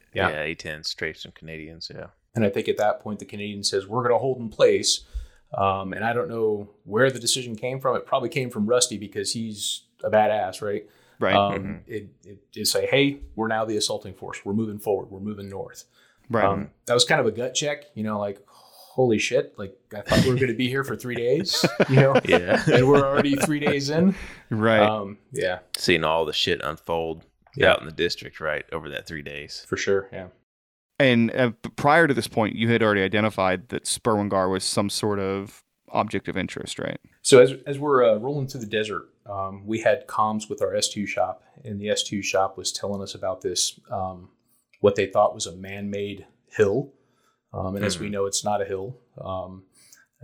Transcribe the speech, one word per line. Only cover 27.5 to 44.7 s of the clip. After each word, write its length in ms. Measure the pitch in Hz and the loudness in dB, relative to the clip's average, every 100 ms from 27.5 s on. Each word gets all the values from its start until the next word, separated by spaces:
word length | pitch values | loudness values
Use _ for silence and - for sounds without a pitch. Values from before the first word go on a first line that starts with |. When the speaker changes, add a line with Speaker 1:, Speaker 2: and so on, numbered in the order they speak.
| - | 2
Speaker 1:
Yeah. 160 | 82 | 4
Speaker 2:
out 80 | - | 4
in 60 | 73 | -2
the 60 | |
district, 460 | 76 85 - 69 - | -4 -2 -2 -10 -8
right, 260 | 78 76 - | -6 -6 -6
over 160 | 80 78 | -10 -8
that 180 | 71 - | -12 -10
three 140 | 78 | -12
days. 440 | 71 71 76 - - | -10 -12 -12 -16 -8
Speaker 1:
For 80 | 95 | -4
sure, 320 | - 98 98 | 0 0 -2
yeah. 160 | 95 92 _ _ _ _ _ _ - | -12 -16 _ _ _ _ _ _ 0
Speaker 3:
And, 320 | 135 117 113 | 4 4 2
uh, 160 | - 123 113 | 2 0 -2
p-, 80 | - - | -12 0
prior 300 | 143 160 160 | 4 6 6
to 60 | |
this 160 | 117 - | 2 0
point, 280 | - 107 - | 0 0 0
you 120 | 113 | 2
had 140 | 117 | 4
already 180 | 110 101 | 4 4
identified 680 | 95 107 107 - 95 92 - | 2 2 0 0 0 0 -4
that 140 | - | -8
Spurwingar 640 | - - 120 107 101 98 92 | -4 -4 0 0 2 2 2
was 140 | 95 | 0
some 260 | - - 101 | -2 -2 -2
sort 280 | - 107 101 | -2 -2 -2
of 440 | 98 98 101 - _ _ _ | -2 -4 -6 -14 _ _ _
object 400 | - 101 98 - | -2 -2 -4 -4
of 80 | 92 | -6
interest, 420 | - - - - | -6 -8 -10 -8
right? 220 | - 50 - _ | -8 -8 -14 _
Speaker 1:
So 180 | - 127 | 6 8
as, 140 | 135 139 147 | 8 4 -8
as 120 | 139 | -6
we're, 260 | 147 131 | 2 4
uh, 120 | 117 107 | 4 4
rolling 280 | 127 147 131 | 0 -4 -6
through 120 | 131 | -8
the 60 | 107 | -4
desert, 420 | 107 107 90 - _ | -2 -2 -6 -10 _
um, 420 | - 98 95 98 101 | -10 -8 -8 -8 -6
we 140 | 110 | 0
had 260 | 113 104 - | 2 2 -2
comms 440 | - 107 107 - | -2 0 -2 -6
with 100 | 101 | -4
our 140 | 95 104 | -2 0
S 120 | - | -2
two 160 | 107 98 | -4 -4
shop, 360 | - 92 - _ - | -2 -2 -4 _ -18
and 160 | 113 101 | -10 -6
the 80 | 104 | -2
S 140 | 101 | -2
two 180 | - 104 | -2 -6
shop 360 | 95 95 95 - | -2 0 0 -2
was 120 | 92 | -8
telling 300 | - 98 101 | -6 -6 -6
us 120 | 95 | -8
about 260 | 95 95 92 | -6 -6 -4
this, 400 | 92 87 - - - | -4 -2 -2 -6 -10
um, 380 | 110 92 90 92 _ _ _ _ | -8 -8 -10 -18 _ _ _ _